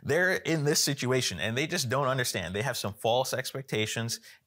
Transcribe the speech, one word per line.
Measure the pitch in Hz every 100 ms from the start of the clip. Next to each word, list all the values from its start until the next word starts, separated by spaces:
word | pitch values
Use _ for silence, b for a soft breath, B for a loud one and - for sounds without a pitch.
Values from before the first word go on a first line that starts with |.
they're | 127 156 185
in | 180 - 165
this | 143 160
situation | - 143 123 127 123 85
and | 104 120
they | 156
just | 170 127
don't | 131 131
understand. | 131 123 104 85
They | 101
have | 123 117
some | 107
false | - 113 123 131
expectations | 127 - 135 - 135 110 120 113 - B B